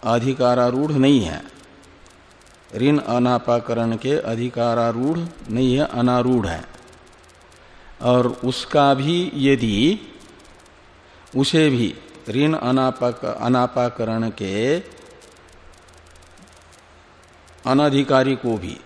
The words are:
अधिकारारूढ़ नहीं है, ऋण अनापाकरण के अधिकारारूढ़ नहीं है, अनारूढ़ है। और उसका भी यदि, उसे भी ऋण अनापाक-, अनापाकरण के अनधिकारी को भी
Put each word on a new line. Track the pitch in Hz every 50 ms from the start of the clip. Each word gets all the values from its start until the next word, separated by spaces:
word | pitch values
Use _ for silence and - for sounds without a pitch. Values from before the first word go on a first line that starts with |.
| -
अधिकारारूढ़ | 110 117 120 117 135 131 127 131 123 123 127 123 123 123 131 147 156
नहीं | 151 139 131 139 143 131
है, | 101 82 80 - - - - - - - - - - - - - - - - - - - - - - - - - _ - -
ऋण | - 120 143 151 147
अनापाकरण | - - 117 123 123 123 123 117 - - 120 120 117 - 117 117 117 113 113 110
के | - 127
अधिकारारूढ़ | 143 160 - - 113 110 120 123 120 120 117 120 117 117 117 117 113 117 127 143 165 170 170 170 - - - -
नहीं | 110 120 131 127 123
है, | 135 147
अनारूढ़ | - - 120 120 123 123 123 120 127 127 120 104 85
है। | 85 82 82 - - - - - - - - - - - - - - - - - - - - - - - - - - -
और | - 120 123 127 120 123
उसका | - - - 127 127 - - - - 151 143 139 139
भी | 131 135 151 170 175 180 - -
यदि, | 143 131 139 139 131 113 113 104 101 120 156 208 214 - - - - - - - - - - - - - - - - - - - - - - - - - - -
उसे | 131 139 - - 160 160 151
भी | 135 117 117 92 - - - - - - - -
ऋण | 107 127 147 156 160
अनापाक-, | - - 123 127 131 131 131 127 - 123 123 117 - -
अनापाकरण | - - - - 120 127 127 123 123 - 131 123 120 117 - 117 110 110 113 113 113
के | 107 - 104 95 95 104 113 131 151 175 185 - - - - - - - - - - - - - - - - - - - - - - - - - - - - - - - - - - - - - - - - - - - - - - - - - - - - - - - - 120
अनधिकारी | 131 139 147 147 135 139 139 131 139 131 131 135 135
को | 120 - 120 113 104
भी | 90 82 82 - -